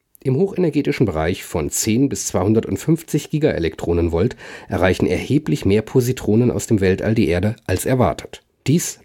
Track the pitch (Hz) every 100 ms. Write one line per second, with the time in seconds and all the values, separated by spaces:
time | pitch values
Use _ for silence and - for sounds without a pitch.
0 | _ _ 131 127 190 - 170 147 139 -
1 | 110 80 78 98 - 87 73 - - 110
2 | 139 101 - 98 92 110 - 98 - 165
3 | - 151 - 151 143 78 80 - - 85
4 | 85 82 113 - - - - 90 92 92
5 | - 90 92 139 - 76 95 104 110 135
6 | 123 127 - 107 123 87 - 107 95 95
7 | - 113 82 87 104 120 - 92 - 127
8 | 101 - - - _ _ - 165 - -